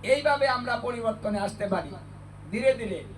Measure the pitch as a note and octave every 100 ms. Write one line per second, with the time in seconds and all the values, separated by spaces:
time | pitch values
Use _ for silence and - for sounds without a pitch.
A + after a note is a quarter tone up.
0 | A3+ C4+ D4 C#4 C4+ B3+ B3 A#3 A#3+ A#3+
1 | A3+ G#3+ G#3+ G#3 G3+ - G3+ F#3 D3+ -
2 | - - - - - G#3+ C4 B3+ A3 E3+
3 | -